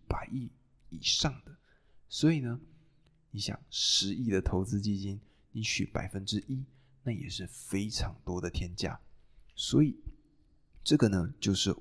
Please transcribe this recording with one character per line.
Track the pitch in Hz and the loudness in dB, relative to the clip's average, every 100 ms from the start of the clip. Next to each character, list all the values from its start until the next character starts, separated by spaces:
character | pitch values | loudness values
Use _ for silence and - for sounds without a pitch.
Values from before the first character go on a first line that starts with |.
| - | -4
百 | - - | -4 -4
亿 | 135 117 - _ _ - | -8 -8 -12 _ _ -16
以 | - | -4
上 | - - 151 - | 0 2 0 -2
的。 | - - _ _ _ - - | -16 -20 _ _ _ -20 -12
所 | - 151 | 2 4
以 | 160 | 4
呢， | 123 123 - - - _ _ _ _ | 0 -6 -8 -20 -20 _ _ _ _
你 | 101 | -8
想， | 101 - - | -6 -6 -8
十 | - - - 95 101 | -2 2 2 2 0
亿 | 117 | 2
的 | 95 | 2
投 | - 92 | 4 2
资 | 95 101 | 2 0
基 | 107 98 | 2 0
金， | 98 101 - _ _ | -2 -8 -12 _ _
你 | 117 | -6
取 | 110 - - | -2 -2 -2
百 | - 92 | -2 -4
分 | 98 98 | -6 -4
之 | 104 - | -4 -4
一， | 131 131 - _ - | -6 -8 -16 _ -10
那 | 127 | -6
也 | 113 - | -6 -6
是 | - 90 | -8 -10
非 | - - 98 107 | -12 -4 -2 -2
常 | - - - | -2 -4 -6
多 | - 90 | -6 -2
的 | 90 | -2
天 | - 90 | -2 -4
价。 | 90 82 80 - - - - - | -2 -4 -4 -14 -20 -20 -20 -18
所 | - - 131 | -8 2 4
以 | 151 - - - _ _ _ _ _ - | 4 2 -12 -16 _ _ _ _ _ -6
这 | - 151 | 4 6
个 | 110 | 6
呢， | 95 85 - | 4 0 -2
就 | - | 0
是 | 95 101 - | 2 2 -2